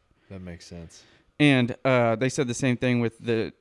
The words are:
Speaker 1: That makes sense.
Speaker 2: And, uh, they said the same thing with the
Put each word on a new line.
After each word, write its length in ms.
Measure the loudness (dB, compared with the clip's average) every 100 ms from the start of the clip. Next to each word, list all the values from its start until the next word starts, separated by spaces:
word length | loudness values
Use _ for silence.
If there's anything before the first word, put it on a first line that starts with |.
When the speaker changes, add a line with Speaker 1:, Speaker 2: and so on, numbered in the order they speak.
| _ _ -20
Speaker 1:
That 100 | -16
makes 240 | -14 -16 -16
sense. 360 | -18 -18 -20 -20 _ _ 2
Speaker 2:
And, 380 | 4 4 2 0
uh, 320 | 0 2 2 0
they 120 | -2
said 180 | -2 -4
the 60 |
same 220 | -2 -2 0
thing 220 | 0 0
with 180 | -2 -4
the 340 | -2 -2 -2 -8